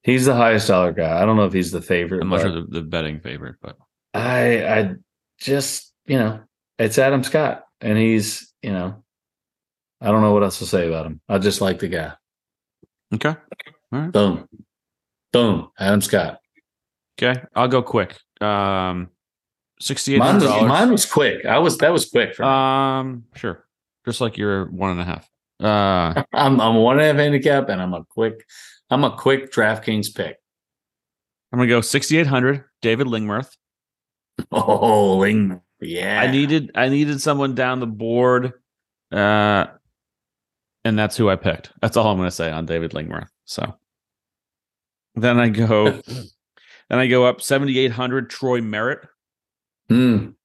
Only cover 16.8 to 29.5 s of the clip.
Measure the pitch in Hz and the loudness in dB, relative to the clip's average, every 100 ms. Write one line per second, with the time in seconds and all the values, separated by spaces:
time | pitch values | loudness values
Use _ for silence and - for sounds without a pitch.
16.8 | _ _ _ - 123 127 - - 123 127 | _ _ _ -4 -2 -2 -6 -2 0 0
17.8 | - 117 95 - _ _ 104 101 98 95 | 0 -2 -2 -10 _ _ -2 0 0 -2
18.8 | 92 90 87 _ _ _ _ _ _ _ | -2 -6 -10 _ _ _ _ _ _ _
19.8 | - 139 - 139 139 196 143 107 113 151 | -8 -6 0 2 4 4 4 2 2 4
20.8 | 240 233 - - 131 - - 123 165 - | 4 2 2 2 0 -2 0 2 2 2
21.8 | 156 170 - 135 107 - 131 135 135 135 | 2 2 0 -2 -2 -2 0 2 2 0
22.8 | 135 131 131 123 113 - 110 85 _ _ | 0 -2 -6 -12 -18 -10 -10 -10 _ _
23.8 | _ _ - 113 117 101 104 98 92 90 | _ _ -10 -4 -4 -2 -2 -2 -4 -4
24.8 | 95 87 87 82 _ _ _ _ 107 104 | -4 -4 -6 -8 _ _ _ _ 0 2
25.8 | 98 92 85 85 - - 139 131 113 113 | 2 2 0 -2 -4 0 2 4 4 4
26.8 | 117 139 151 143 147 143 143 139 135 92 | 4 4 2 2 2 2 2 0 0 -4
27.8 | 90 87 85 - 113 110 _ - - _ | -4 -8 -10 -4 -4 -6 _ -20 -20 _
28.8 | _ 131 143 - 139 135 135 | _ 0 0 0 0 0 -2